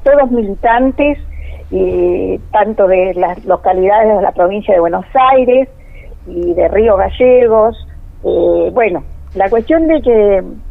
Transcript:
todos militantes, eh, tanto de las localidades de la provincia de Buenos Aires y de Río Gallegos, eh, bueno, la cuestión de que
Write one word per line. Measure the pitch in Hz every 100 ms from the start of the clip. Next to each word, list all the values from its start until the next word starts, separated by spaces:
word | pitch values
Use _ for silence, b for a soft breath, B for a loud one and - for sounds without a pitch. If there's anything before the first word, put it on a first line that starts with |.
todos | 269 294 254
militantes, | 240 202 196 233 233 269 262 294 285 - B B B -
eh, | 190 180 180 175 180 190 196 -
tanto | 214 208 214 185
de | 185 185
las | 180 175 180 208
localidades | 175 185 185 190 214 220 208
de |
la | 185
provincia | - 180 208 208
de | 180
Buenos | 170 180 - 262 262
Aires | 269 247 254 269 - B B B - -
y | - 175
de | 170 170
Río | 202 226 190
Gallegos, | 190 - 254 247 233 220 220 220 - b - -
eh, | - 170 175 170 160
bueno, | - 214 165 - - -
la | 190 196
cuestión | 226 226 330 320
de | 311
que | 247 220 208 190 185 247 -